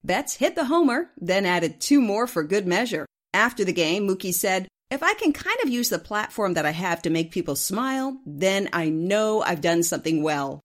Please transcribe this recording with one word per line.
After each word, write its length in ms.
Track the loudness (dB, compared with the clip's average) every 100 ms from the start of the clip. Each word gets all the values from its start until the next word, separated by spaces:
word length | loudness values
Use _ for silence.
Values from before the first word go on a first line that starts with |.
Betts 320 | 0 -2 -2 0
hit 200 | 0 0
the 100 | 0
homer, 460 | 4 4 2 -4 -8
then 280 | 0 2 2
added 340 | 2 0 -4
two 220 | 2 4
more 260 | 4 0 0
for 160 | -2
good 240 | 0 0 2
measure. 380 | 0 0 -4 -8 _ _
After 300 | 2 2 2
the 80 | -2
game, 340 | 2 2 2 0
Mookie 280 | -2 -2
said, 340 | -2 0 0 -2 _ _
"If 100 | -2
I 120 | 0
can 180 | 2 0
kind 240 | 0 -4 -2
of 60 | 0
use 180 | 0 0
the 100 | -4
platform 580 | -4 -6 -4 -2 0 2
that 100 | 0
I 60 |
have 300 | -2 -2 -2
to 60 | 0
make 220 | 0 0
people 240 | -2 -2 -2
smile, 640 | -2 -2 -2 -2 -4 -6 -12
then 420 | 0 0 2 -2
I 160 | -2 0
know 520 | 0 2 2 2 0
I've 200 | 0 0
done 200 | 2 2
something 400 | 0 -2 -2 0
well." 380 | 0 -2 -4 -8